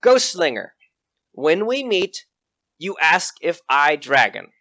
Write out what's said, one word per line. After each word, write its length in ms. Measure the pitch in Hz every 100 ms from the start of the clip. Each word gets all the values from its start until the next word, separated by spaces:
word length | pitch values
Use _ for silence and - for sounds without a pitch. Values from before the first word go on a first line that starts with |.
Ghostslinger, 680 | 247 254 - 180 160 113 95 _ _ _ _ _ _
when 320 | - 147 170
we 180 | 220 262
meet, 420 | 262 196 175 - _ _ _ _ _ _
you 180 | 175 196
ask 340 | 160 180 - -
if 180 | 156 165 -
I 300 | 135 147 147
dragon. 560 | 127 135 110 101 - _